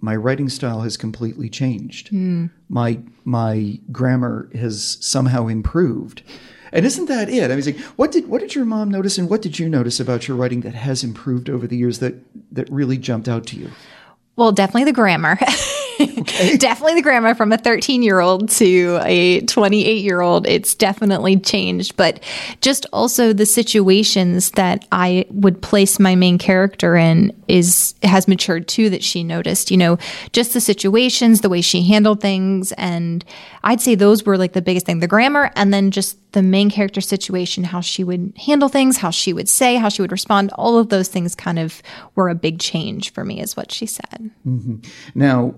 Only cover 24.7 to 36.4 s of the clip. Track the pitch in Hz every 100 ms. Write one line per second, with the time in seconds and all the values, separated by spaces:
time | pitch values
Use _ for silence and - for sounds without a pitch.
24.7 | 185 - 180 180 180 - 202 196 180 -
25.7 | 208 196 - 190 185 180 180 - 185 196
26.7 | - 175 170 165 165 202 - - 180 175
27.7 | - - - 196 190 190 185 - 165 175
28.7 | - 220 185 - 175 170 165 165 185 -
29.7 | 185 170 170 - - - 233 240 247 226
30.7 | 196 196 220 254 - 233 214 196 175 170
31.7 | 180 175 214 214 208 202 190 190 190 185
32.7 | - 185 170 170 170 - - - - -
33.7 | 247 254 208 202 208 208 190 185 190 175
34.7 | 180 175 170 170 202 262 294 277 - 196
35.7 | 196 196 196 190 - _ 202